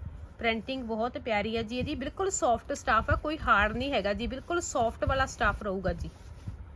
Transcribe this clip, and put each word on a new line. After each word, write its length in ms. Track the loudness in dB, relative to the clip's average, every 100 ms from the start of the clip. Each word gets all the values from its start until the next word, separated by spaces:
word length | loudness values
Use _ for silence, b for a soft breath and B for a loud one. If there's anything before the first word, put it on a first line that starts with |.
| -10 -10 -14 -2
ਪ੍ਰਿੰਟਿੰਗ 440 | 0 0 -2 -6
ਬਹੁਤ 340 | -4 -2 -2 -2
ਪਿਆਰੀ 380 | -2 0 2 0
ਹੈ 60 |
ਜੀ 160 | -2 -2
ਇਹਦੀ, 160 | -2
ਬਿਲਕੁਲ 360 | -2 -4 -2 -2
ਸੌਫਟ 400 | 2 4 2 0
ਸਟੱਫ 380 | -4 2 2 4
ਆ, 40 | 2
ਕੋਈ 220 | 0 0
ਹਾਰਡ 380 | 4 6 6 2
ਨਹੀਂ 160 | 0
ਹੈਗਾ 200 | 2 2
ਜੀ, 140 | 0 -2
ਬਿਲਕੁਲ 340 | -6 -2 -2
ਸੌਫਟ 420 | 0 2 2 2
ਵਾਲਾ 220 | 0 2 0
ਸਟੱਫ 360 | 2 2 2
ਰਹੂਗਾ 300 | -2 -2 0
ਜੀ। 180 | -2 -4 -10 -16 -14 -12 -12 -14